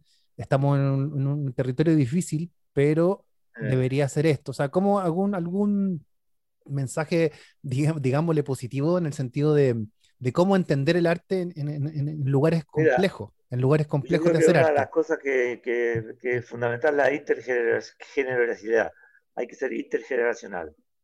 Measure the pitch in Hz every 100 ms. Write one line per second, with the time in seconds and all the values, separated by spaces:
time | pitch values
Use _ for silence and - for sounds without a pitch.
0 | _ _ _ - 120 135 139 143 139 135
1 | 139 147 139 147 139 123 127 127 160 156
2 | 123 170 - 151 170 _ _ - 143 156
3 | 170 202 _ _ _ - 110 131 127 131
4 | 139 - 160 143 - 127 139 180 196 202
5 | 185 165 202 202 170 190 208 202 196 165
6 | - _ _ _ _ _ - 139 131 -
7 | 160 170 160 - - _ 147 127 151 160
8 | 131 135 165 156 139 131 120 135 147 180
9 | 160 135 131 139 151 147 135 117 107 _
10 | _ - 127 123 185 196 170 143 139 175
11 | 175 175 - 190 175 165 147 151 143 156
12 | 143 156 135 139 156 165 - 151 156 131
13 | 190 - 98 _ - 123 131 151 151 151
14 | 123 165 170 165 160 160 156 143 131 165
15 | 156 151 139 131 123 117 127 120 120 113
16 | 110 117 127 123 117 120 120 120 151 147
17 | 135 143 - 151 120 123 117 110 110 -
18 | - - 131 127 117 98 104 113 104 -
19 | _ _ _ - 120 - 131 113 143 135
20 | - 127 117 113 104 98 80 - _ _